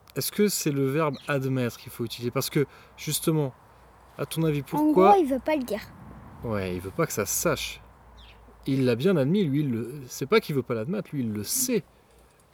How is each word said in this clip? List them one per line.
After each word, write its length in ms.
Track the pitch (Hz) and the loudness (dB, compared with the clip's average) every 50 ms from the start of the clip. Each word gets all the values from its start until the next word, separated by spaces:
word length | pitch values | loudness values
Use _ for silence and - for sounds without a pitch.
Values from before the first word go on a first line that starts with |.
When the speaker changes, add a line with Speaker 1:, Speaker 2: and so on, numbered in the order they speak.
| _ - - | _ -8 -8
Speaker 1:
Est-ce 160 | 139 - - | -6 -6 -4
que 180 | - 208 208 196 | 0 0 0 2
c'est 220 | - - - 156 | 0 -2 -2 -2
le 160 | 143 139 135 | 0 0 0
verbe 300 | 131 139 160 160 147 131 - - | 0 0 0 0 0 -2 -4 -4
admettre 520 | - 147 135 131 131 131 127 123 113 - - | -2 -2 -2 0 0 0 0 0 -2 -4 -6
qu'il 120 | - 120 | -18 -18
faut 140 | - - 117 | -8 -8 -8
utiliser ? 260 | 113 - - 120 117 | -6 -6 -6 -8 -4
Parce 200 | - 139 - - | -4 -4 -4 -2
que, 160 | - 151 135 - - - - - - - | 0 -2 -2 -2 -4 -20 -20 -20 -18 -12
justement, 560 | - 156 147 - - 170 160 156 143 127 - - - - - - - - - - - - - - | -8 -6 -6 -2 0 0 0 2 0 -2 -6 -12 -20 -20 -20 -20 -20 -20 -20 -20 -20 -20 -8 -8
à 80 | 143 | -8
ton 160 | - - 160 | -6 -2 0
avis, 180 | 160 160 147 143 | 0 0 0 0
Speaker 2:
En 40 | 139 | -4
Speaker 1:
pourquoi 480 | - 269 294 302 302 285 370 381 403 | -2 0 2 4 6 6 8 8 10
Speaker 2:
gros, 100 | 403 392 | 8 8
il 40 | 311 | 6
veut 120 | 247 269 240 | 2 0 -2
pas 180 | - 311 311 | 0 -2 -2
le 60 | 285 | -2
dire. 180 | 240 233 202 220 - - - - - - - - - - - - - | -2 -4 -6 -8 -8 -14 -20 -20 -20 -18 -18 -18 -18 -20 -16 -10 -6
Speaker 1:
Ouais, 300 | 117 107 101 95 92 90 | -4 -2 -2 -2 -2 -4
il 60 | 90 | -4
veut 100 | 90 95 | -6 -6
pas 160 | - - - | -2 -2 -2
que 80 | - - | 0 0
ça 100 | 110 98 | -2 -2
se 100 | - - | -2 -2
sache. 460 | - - 170 135 - - - - - - - - - - - - - - - - - - - - - - | 0 0 0 0 0 -4 -8 -10 -14 -18 -20 -20 -20 -20 -20 -20 -20 -20 -20 -20 -20 -20 -20 -20 -8 -2
Il 180 | 143 135 135 127 | -2 0 2 4
l'a 100 | 123 117 | 2 2
bien 220 | 117 151 202 185 | 4 4 2 4
admis, 280 | 147 131 143 190 214 185 | 4 4 4 2 2 2
lui, 160 | 143 135 151 | 2 2 0
il 100 | 151 131 | 0 0
le... 240 | 113 110 117 117 147 147 127 - | -2 -2 -4 -6 -10 -12 -14 -14
c'est 180 | - - 143 | -8 -8 -2
pas 140 | - 220 220 | 2 2 2
qu'il 140 | - - 147 | 2 2 -2
veut 80 | 131 | -2
pas 120 | - - 120 | 0 0 -4
l'admettre, 340 | 110 110 151 202 202 - - 156 | -4 -2 -4 -6 -6 -6 -6 -4
lui, 60 | 139 | -4
il 100 | 120 110 | -2 -2
le 120 | 104 104 98 | -2 -4 -4
sait. 380 | - - - 247 262 240 190 - - _ - _ _ - - - _ _ _ _ _ | -2 -2 -2 0 2 0 0 -2 -4 _ -20 _ _ -20 -20 -20 _ _ _ _ _